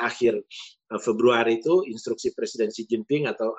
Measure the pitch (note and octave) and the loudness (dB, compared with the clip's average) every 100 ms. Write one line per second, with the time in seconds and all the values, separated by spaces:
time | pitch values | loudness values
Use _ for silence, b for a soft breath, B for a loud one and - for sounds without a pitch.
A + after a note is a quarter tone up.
0 | A#2 - A#2 G#2 - - - _ - G#2+ | -4 2 2 2 -4 -14 -18 _ -10 -4
1 | A#2+ G#2+ A#2+ A#2+ A#2 A2+ D#3 F3+ - A2+ | -2 4 4 6 2 0 2 2 0 -6
2 | A#2+ A#2 B2+ - A2+ - A2 A#2 A2 A2+ | -8 -4 -4 -4 -4 -2 -2 -4 -4 -4
3 | G#2+ D3 C3+ - A2 | 0 0 0 -2 -4